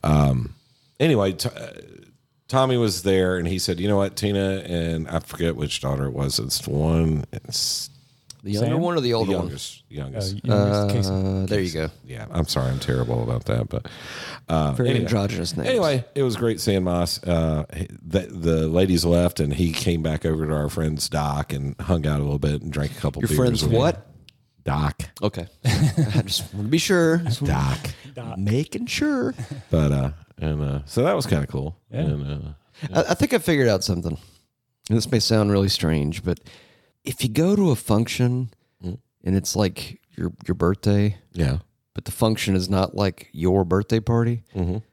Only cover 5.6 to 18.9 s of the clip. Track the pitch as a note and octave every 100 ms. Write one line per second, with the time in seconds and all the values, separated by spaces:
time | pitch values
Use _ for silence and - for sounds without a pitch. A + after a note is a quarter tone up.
5.6 | D2 - C2+ C#2 C#2 A#1+ C#2 - B1 -
6.6 | - C#2+ D#2+ E2 E2 D2+ - - - -
7.6 | - - - - _ _ _ - G2 G#2
8.6 | A#2 D#3+ F3 E3+ B2 A2+ G2+ F#2 F2 C2+
9.6 | - - _ D2 C2+ C2+ F#2+ G2+ - G#2
10.6 | G2+ G#2 G2+ G2+ F#2+ F#2+ F#2+ F#2+ F#2+ G#2+
11.6 | F2+ D#2+ D#2 - - B2+ - E2+ D#2 -
12.6 | C2 C2 - B1+ A#1+ A#1+ A#1 A#1+ - A1+
13.6 | A#1 - - - - - - - - D#2+
14.6 | D2+ C#2 B2 A#2 A#2 A2 G2+ - E2+ -
15.6 | - B3+ E3 C3+ A#2 - C3 G#2+ A#2 A2+
16.6 | - G2 F2+ F2 F2 - - E2+ D#2+ D2+
17.6 | D2 D#2 E2+ - E2 F#2 - F2+ E2 D#2+
18.6 | D#2+ E2+ F#2+